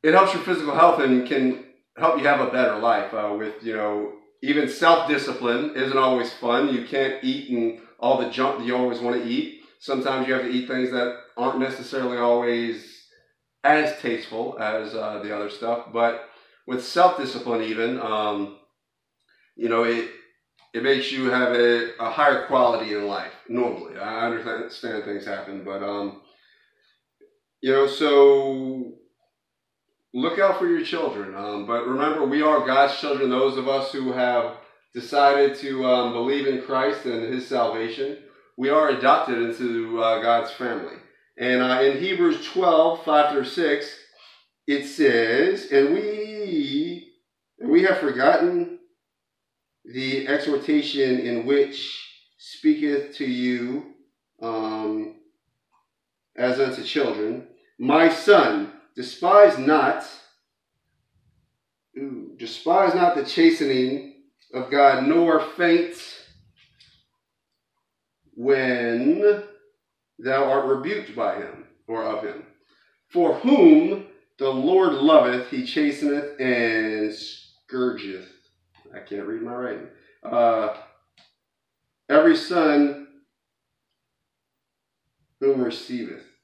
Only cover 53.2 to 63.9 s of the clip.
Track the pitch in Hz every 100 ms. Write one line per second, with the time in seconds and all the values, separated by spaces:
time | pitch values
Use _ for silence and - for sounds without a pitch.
53.2 | 135 123 123 123 120 139 - - _ _
54.2 | _ _ 113 113 110 110 107 107 110 -
55.2 | _ _ _ _ _ _ _ _ _ _
56.2 | _ - 123 127 131 123 107 151 123 104
57.2 | 107 127 - _ _ _ 123 156 165 -
58.2 | - 208 - 104 98 - _ - - -
59.2 | 139 208 208 131 135 151 - - - -
60.2 | _ _ _ _ _ _ _ _ _ _
61.2 | _ _ _ _ _ _ _ 127 139 120
62.2 | - - 117 - 160 180 190 180 175 208
63.2 | - - 165 160 143 127 127